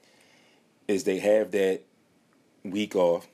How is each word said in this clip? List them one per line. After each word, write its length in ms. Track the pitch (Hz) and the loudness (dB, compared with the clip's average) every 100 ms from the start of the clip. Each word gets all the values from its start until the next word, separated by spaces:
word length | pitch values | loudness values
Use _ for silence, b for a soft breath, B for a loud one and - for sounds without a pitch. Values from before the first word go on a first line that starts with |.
| b b b b b b b _ - | b b b b b b b _ -4
is 180 | 98 98 | -2 0
they 140 | 95 | -2
have 320 | 101 107 98 | 2 2 2
that 300 | 98 95 95 - _ _ _ _ _ _ _ | 0 0 -2 -8 _ _ _ _ _ _ _
week 300 | 101 101 104 98 | -10 -6 -4 0
off, 320 | 87 87 - | 2 0 -4